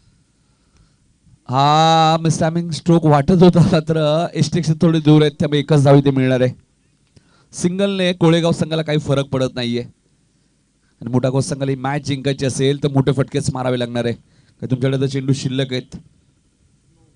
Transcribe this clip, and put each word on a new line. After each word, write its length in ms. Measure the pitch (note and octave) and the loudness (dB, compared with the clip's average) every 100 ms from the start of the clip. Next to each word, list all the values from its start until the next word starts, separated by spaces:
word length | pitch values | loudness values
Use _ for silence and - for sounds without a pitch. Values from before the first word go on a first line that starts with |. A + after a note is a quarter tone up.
| _ _ _ _ _ _ _ _ _ _ _ _ _ _ - | _ _ _ _ _ _ _ _ _ _ _ _ _ _ -6
हा 680 | B2+ C#3+ D3+ D#3+ D#3+ D#3+ E3 | 0 2 4 4 4 4 2
miss 200 | D#3+ D3+ | 0 -2
timing 300 | E3 E3+ E3+ | -2 -2 -6
stroke 340 | D3 - E3 | -4 2 2
वाटत 260 | D#3 D3 C#3 | 4 2 4
होता, 300 | F#3 F3+ F3 | 4 6 6
मात्र 680 | D#3 D#3+ D3+ D#3+ D3+ D#3 E3+ | 4 2 0 -2 0 0 -2
एसटेक्स 360 | D#3+ D3+ F3+ D3+ D#3+ | -2 -2 -2 -2 0
थोडे 200 | F3 D#3+ | 2 2
दूर 220 | D3 D3+ | 4 4
आहेत, 100 | D3+ | 4
त्यामुळे 260 | D3 D3+ D3 | 0 -2 -2
एकच 260 | C#3 D3 | 0 2
धाव 120 | C#3 C#3+ | 6 6
इथे 140 | C#3 | 4
मिळणार 300 | C3+ C3 B2+ | 2 0 0
आहे. 240 | B2+ - _ _ _ _ _ _ _ _ _ | 0 -4 _ _ _ _ _ _ _ _ _
सिंगलने 600 | - F3 F#3 G3+ G3 F3+ | -6 -4 -2 -2 -2 -2
कोळेगाव 400 | F3+ E3 E3 E3+ | 0 2 2 2
संघाला 300 | E3+ D#3+ D#3+ | -2 -4 -4
काही 160 | D#3 D3+ | -4 -4
फरक 280 | C#3 C#3 C#3 | -2 -2 -2
पडत 280 | C3+ B2+ | -4 -4
नाहीये 280 | B2+ A#2+ A#2+ A#2+ _ _ _ _ _ _ _ _ _ _ _ | -4 -6 -6 -8 _ _ _ _ _ _ _ _ _ _ _
आणि 80 | A#2 | -6
मोठा 200 | B2 C3 | -2 -2
कोस 160 | C3+ - | -2 -4
संघाला 240 | C3+ C#3 | -4 -6
ही 60 | C3+ | -6
match 260 | C3 C#3+ | -6 -6
जिंकायची 440 | C#3 C#3 C3 C#3 C3+ | -6 -6 -4 -4 -4
असेल 360 | B2 C3+ C#3+ | -2 -2 -2
तर 60 | D3 | -2
मोठे 240 | C3+ C3 | -2 0
फटकेच 380 | C3 C3+ C#3+ C3+ | 0 -2 -4 -6
मारावे 260 | C3 B2+ B2 | -4 -4 -4
लागणार 260 | A#2+ A#2+ | -4 -4
आहे, 100 | A#2 | -4
कारण 560 | A2 _ _ _ _ A#2 | -6 _ _ _ _ -6
तुमच्याकडे 300 | B2 C3 C3+ | -4 -2 -2
तर 60 | C3+ | -4
चेंडू 260 | C3+ C3+ | -4 -2
शिल्लक 400 | C3+ C#3 B2+ C3+ | -2 -2 -4 -6
आहेत, 240 | B2+ B2 - - _ _ _ _ _ _ _ _ _ _ | -6 -10 -16 -20 _ _ _ _ _ _ _ _ _ _